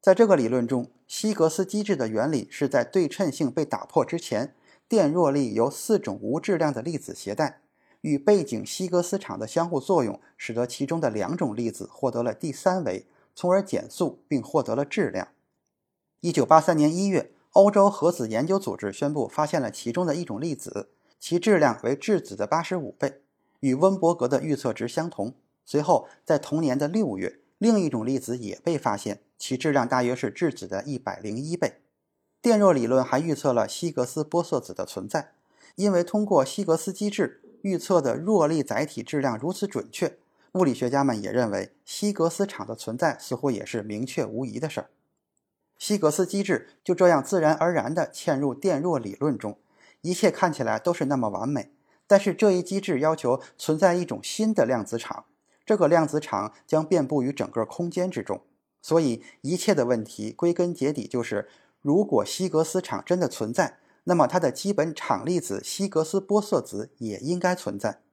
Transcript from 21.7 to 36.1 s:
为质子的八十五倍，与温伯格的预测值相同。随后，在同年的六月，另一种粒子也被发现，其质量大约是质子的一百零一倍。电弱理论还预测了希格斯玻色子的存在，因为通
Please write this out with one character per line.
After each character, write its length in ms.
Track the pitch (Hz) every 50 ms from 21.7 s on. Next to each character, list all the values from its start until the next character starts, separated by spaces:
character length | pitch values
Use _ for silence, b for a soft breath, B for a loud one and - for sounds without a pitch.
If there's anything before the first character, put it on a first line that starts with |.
| 110 - -
为 120 | 113 139
质 240 | - - - 208 170
子 160 | - - 101
的 120 | 101 107
八 160 | - 151 165 170
十 140 | - 185
五 140 | 180 147 104
倍， 300 | - _ - 135 - - _ _ _ _ _ _ _ _
与 160 | - 135 127
温 200 | 135 165 190 196
伯 180 | 190 175 165 175
格 140 | 170 127
的 140 | 127 143 127
预 140 | - 160 147
测 180 | 135 - 127 110
值 140 | - 120
相 200 | 117 - - 160
同。 280 | 175 - - 101 117 - _ _ _ _ _ _
随 180 | - - 147
后， 260 | 147 160 175 135 B B B B B
在 140 | - 160 143
同 200 | - - 147 156
年 160 | 165 139 127
的 100 | 139 147
六 280 | 147 175 220 214 147 101
月， 240 | 95 92 92 - _ _ _ _ _
另 200 | 202 233 226 208
一 100 | 180 151
种 140 | - 117 110
粒 140 | 120 135
子 200 | 127 - - 120
也 220 | 127 117 101 92 - _
被 120 | 170 170
发 220 | 139 - 123 104
现， 240 | 101 - 107 101 - _ _ _
其 180 | _ - - 131
质 160 | 127 - 160
量 160 | 143 143 120
大 140 | 123 131 127
约 140 | 123 120 127
是 160 | 123 - 110
质 200 | - - 175 156
子 160 | - - -
的 160 | 90 95 95 107
一 140 | 139 143
百 220 | 120 - - 95 -
零 180 | 95 107 104
一 180 | 117 139 156 170
倍。 260 | 175 175 123 - _ _ _ _ _ _ _ _ _ _ _ _ _
电 180 | - 240 233 208
弱 140 | 208 190 170
理 140 | 135 117
论 180 | 113 127 131 127
还 140 | 127 - 131
预 160 | 160 170 151
测 180 | - - 143 123
了 140 | 120 104
希 240 | - - - - 170
格 120 | 151 - 120
斯 200 | - - 156 -
玻 200 | 151 - 170 165
色 160 | - - 131
子 140 | - - 90
的 100 | - 95
存 240 | - - 101 95
在， 260 | 104 - 156 139 - _ _ b b b b b b b
因 160 | b 190 208
为 120 | 190 175 175
通 220 | 175